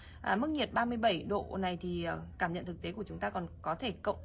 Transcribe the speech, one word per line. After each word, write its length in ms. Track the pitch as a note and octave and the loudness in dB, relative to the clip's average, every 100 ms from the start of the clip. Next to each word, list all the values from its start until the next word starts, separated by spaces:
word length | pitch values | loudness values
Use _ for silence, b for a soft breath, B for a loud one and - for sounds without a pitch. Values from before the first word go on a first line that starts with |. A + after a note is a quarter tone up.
| B B | B B
À, 160 | - G3 | 2 4
mức 140 | D4+ | 4
nhiệt 220 | D4+ G3+ | 2 2
ba 120 | A3 | 2
mươi 140 | A#3+ A#3+ | 2 4
bảy 240 | A3+ E3 | 4 4
độ 340 | - G3 - F#3+ | 2 0 0 0
này 220 | F#3+ F3 | 0 0
thì, 240 | F3+ F3 | -2 0
à, 120 | E3+ D#3+ E3 - | 0 -2 -4 0
cảm 140 | F3+ | 0
nhận 120 | E3+ | 0
thực 180 | F3 E3 | -4 -6
tế 100 | E3+ | -6
của 120 | G3 | -6
chúng 140 | G3+ E3 | -6 -2
ta 120 | G3+ | -2
còn 160 | G3 E3+ - | -2 -4 -4
có 120 | - | -2
thể 160 | E3 B3+ - | 0 -2 0
cộng 160 | - G3+ | 0 0